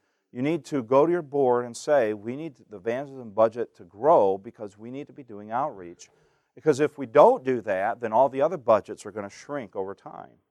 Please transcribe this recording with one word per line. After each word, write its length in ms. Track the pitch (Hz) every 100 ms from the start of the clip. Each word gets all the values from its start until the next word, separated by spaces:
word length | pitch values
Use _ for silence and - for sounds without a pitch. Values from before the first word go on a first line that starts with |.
| _ _ _
You 100 | 123
need 220 | 139 165 -
to 160 | 143
go 240 | 110 135 165
to 40 |
your 100 | 175
board 420 | 143 143 127 123
and 120 | 120 117
say, 380 | - 147 107
"We 220 | 107 107 135
need 180 | 160 127 110
the 60 | 104
evangelism 540 | 104 123 143 135 113
budget 440 | 101 113 117 110 -
to 80 |
grow 540 | 90 101 139 170 98 98
because 400 | 113 - 104 98
we 120 | 117
need 160 | 131 147
to 40 |
be 120 | 143
doing 260 | 123 101 104
outreach." 580 | 117 151 101 87 87 - _ _ _ _
Because 260 | _ 156 135
if 180 | 147 -
we 80 | 123
don't 360 | 143 202 254
do 180 | 131 123
that, 380 | 104 95 104 117
then 120 | 117
all 160 | 110 135
the 140 | 131
other 140 | 151 175
budgets 480 | 120 107 - 101 107
are 40 |
gonna 200 | 101 101
shrink 440 | - - 143 104
over 200 | 104 95
time 360 | 95 147 - 65 _ _